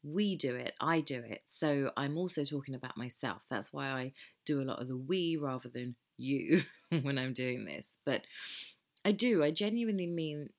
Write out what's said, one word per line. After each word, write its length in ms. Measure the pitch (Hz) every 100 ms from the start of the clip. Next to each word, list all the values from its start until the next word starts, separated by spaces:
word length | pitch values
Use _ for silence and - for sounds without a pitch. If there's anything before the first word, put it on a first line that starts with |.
we 320 | 147 165 208 170
do 180 | 139
it, 200 | 123 120 -
I 200 | 143 165
do 180 | 147 127
it. 240 | 113 104 -
So 440 | - 156 143 135 -
I'm 200 | 139 156
also 280 | 180 -
talking 300 | 143 147 135
about 220 | 127 127 -
myself. 460 | 123 - 127 90 -
That's 220 | 117 -
why 160 | - 139
I 240 | 131 127 - - _ -
do 140 | 147
a 40 |
lot 160 | 131 113
of 80 | 127
the 80 | 127
we 400 | 135 185 170 160
rather 320 | 143 127 123
than 280 | 123 123 123 _ -
you 440 | 127 139 165 170 143 - -
<laughs> 120 | 165
when 160 | 135 139
I'm 140 | 131
doing 320 | 123 127 123
this. 320 | 98 73 - -
But 180 | - 131 - - - - - - _ -
I 80 | 208
do, 300 | 208 247 208
I 100 | 147
genuinely 540 | 160 208 233 226 196 175
mean 440 | 170 160 147 143